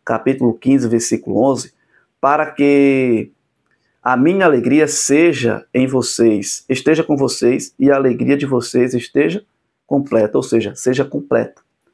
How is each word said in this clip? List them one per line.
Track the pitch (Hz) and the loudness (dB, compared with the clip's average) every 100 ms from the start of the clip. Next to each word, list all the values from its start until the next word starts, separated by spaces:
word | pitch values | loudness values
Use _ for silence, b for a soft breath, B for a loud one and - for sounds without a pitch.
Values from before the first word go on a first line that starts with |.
capítulo | - 113 135 131 120 | -6 -2 -2 0 -2
quinze, | 117 131 135 117 | 0 0 0 2
versículo | 117 - 113 - 104 | -2 -2 -4 -4 0
onze, | 131 131 - _ _ _ _ _ | 0 -2 -8 _ _ _ _ _
Para | 135 151 147 | 0 0 -2
que | - 143 143 139 135 127 110 - _ _ _ _ _ _ _ | 0 2 4 4 2 0 -2 -4 _ _ _ _ _ _ _
a | 127 127 | -2 2
minha | 156 196 | 2 2
alegria | 175 127 123 151 151 | 2 2 2 2 2
seja | - - 147 170 127 120 - - | -2 0 2 2 2 -2 -4 -4
em | 127 127 | -2 0
vocês, | 131 117 - 117 104 98 - - | -2 -2 2 2 2 -4 -10 -6
esteja | 131 151 160 | -4 0 0
com | 160 139 | 0 -2
vocês | 127 - 120 135 - - | -2 0 0 0 -6 0
e | 135 | 2
a | 139 | 2
alegria | 131 117 123 143 | 0 0 0 -2
de | 135 | -2
vocês | 123 - 120 123 | -4 -2 -2 0
esteja | 120 - 139 160 196 - _ _ _ _ | -2 -2 -2 0 -4 -10 _ _ _ _
completa, | 143 139 113 104 135 | -4 0 0 0 -2
ou | |
seja, | 131 117 104 | 0 -2 -2
seja | - 127 131 | -4 -4 -2
completa, | 127 143 - 120 - - _ _ _ | -4 -8 -4 -4 -4 -12 _ _ _